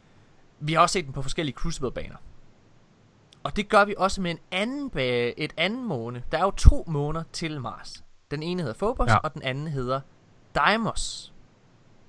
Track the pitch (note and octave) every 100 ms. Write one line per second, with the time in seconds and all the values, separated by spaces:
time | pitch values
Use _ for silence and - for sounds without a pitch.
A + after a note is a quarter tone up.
0 | _ - - - - - D3 D#3+ F3 G3
1 | C#3 C#3 C3 - D3+ - F3 D#3 B2+ -
2 | - - - - - - _ - _ _
3 | _ _ _ - C#3+ G3+ G3+ G#3+ G3+ -
4 | F#3+ G3 F3 E3 - F#3 A3 C#4 C#4 D#3
5 | B2+ A#2+ A#2+ - D3+ - F3 A#3+ A#3+ C3
6 | A2+ B2 - D#3+ F#3+ - - F3 F3 D3
7 | D3 D#3+ E3 - D#3+ D3+ A#2 - - -
8 | - - - D3 D#3+ F3+ C#3+ A2 G#3 C4
9 | C#3 G#2+ D#3 - C3 C3 D#3 C#3 B2 C3+
10 | - _ _ - _ C#3+ D3+ A3 G3 -
11 | - - - - - _ _ _ - -